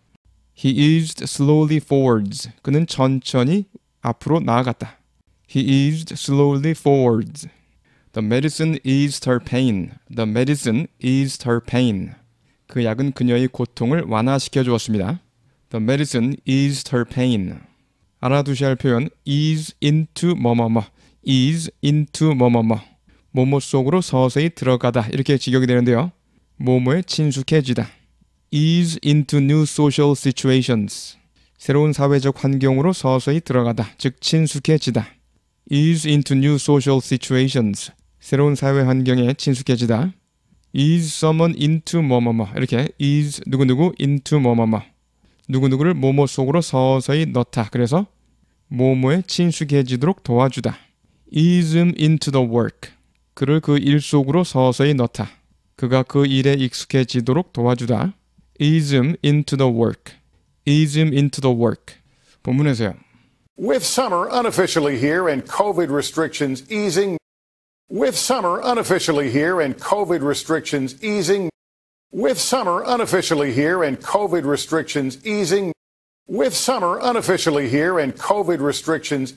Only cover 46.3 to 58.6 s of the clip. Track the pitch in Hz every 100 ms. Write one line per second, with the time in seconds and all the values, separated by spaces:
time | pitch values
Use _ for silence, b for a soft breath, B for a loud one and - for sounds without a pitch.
46.3 | - 131 160 160 131 131 131 127 147 156
47.3 | 123 120 - 107 123 120 151 208 _ _
48.3 | _ _ _ - 123 131 131 127 170 185
49.3 | - 175 156 151 143 127 123 147 196 -
50.3 | - 135 127 117 95 _ _ _ _ _
51.3 | 156 165 180 165 165 175 - 151 160 -
52.3 | 135 123 117 110 - - _ _ _ _
53.3 | - 135 156 156 147 131 147 143 147 135
54.3 | 160 175 131 127 120 143 143 117 - 107
55.3 | - _ _ _ - 123 131 131 143 143
56.3 | 135 135 139 131 - - 135 127 127 120
57.3 | 139 185 - 120 123 120 110 165 - _
58.3 | _ _ -